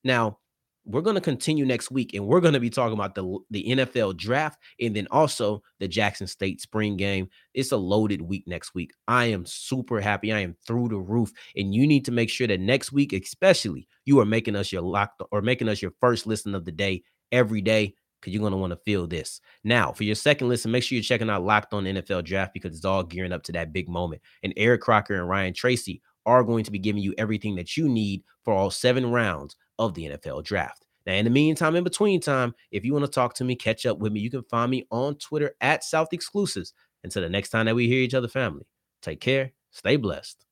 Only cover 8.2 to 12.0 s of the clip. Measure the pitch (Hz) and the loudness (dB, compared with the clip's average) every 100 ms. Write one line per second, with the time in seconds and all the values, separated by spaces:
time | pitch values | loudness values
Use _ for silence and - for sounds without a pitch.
8.2 | 85 98 - 85 - 92 85 _ - 123 | -4 -8 -8 -10 -8 -8 -8 _ 0 2
9.2 | 120 101 85 - - 131 127 113 104 98 | 2 -2 -6 -12 -6 -6 -2 -2 0 -2
10.2 | 107 107 92 85 - 117 120 104 92 117 | -2 -2 -4 -8 -6 -2 -2 -4 0 0
11.2 | 104 - - - 98 107 143 143 | 0 -4 -12 -4 0 4 6 4